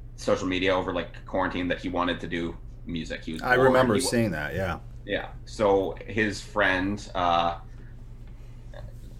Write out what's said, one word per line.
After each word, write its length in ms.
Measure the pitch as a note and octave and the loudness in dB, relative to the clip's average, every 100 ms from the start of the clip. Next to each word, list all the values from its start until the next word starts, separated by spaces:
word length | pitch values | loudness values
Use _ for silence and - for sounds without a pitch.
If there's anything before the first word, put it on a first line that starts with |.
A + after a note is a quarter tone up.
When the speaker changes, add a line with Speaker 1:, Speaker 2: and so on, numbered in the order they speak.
| - - | -14 -4
Speaker 1:
social 320 | - G2+ F#2 | 0 2 2
media 260 | F#2 F#2+ | 2 4
over, 180 | F#2 F#2 | 2 2
like, 300 | F2 E2 - - | -2 -4 -8 -4
quarantine 420 | F#2+ F2+ F2+ F2 | 0 0 0 -2
that 100 | E2 | -2
he 80 | F#2 | -2
wanted 280 | F2+ F2 E2 | 0 0 -2
to 60 | F2 | -4
do 300 | E2+ E2+ E2+ - - - | -4 -4 -6 -12 -12 -6
music. 360 | E2+ D2+ D2 | -6 -4 -8
He 80 | - | -8
was 80 | D#2 | -2
Speaker 2:
I 140 | B2+ B2 | 4 6
Speaker 1:
bored. 120 | C3 | 8
Speaker 2:
remember 260 | B2+ B2+ | 8 6
Speaker 1:
He 60 | G2+ | 4
wa- 80 | - | 4
Speaker 2:
seeing 220 | A#2+ A2 | 2 2
that, 240 | D2+ D2 | 0 -2
yeah. 240 | E2+ F#2 D2+ - - | -2 -2 -4 -8 -12
Speaker 1:
Yeah. 240 | G2+ F#2+ - - | -4 -4 -4 -10
So 520 | - - G#2 G2 F2 - - | -8 2 4 6 2 -4 -4
his 340 | A2+ G#2+ F#2+ | 0 0 0
friend, 680 | - G#2 G2 F#2 G2 G#2 - | -4 2 4 4 0 -2 -4
uh, 440 | F#2 F2 E2+ E2+ - - - - - - - - - - - - - - - - - | 0 4 4 2 -2 -10 -14 -14 -14 -14 -14 -14 -14 -14 -14 -14 -12 -12 -12 -12 -2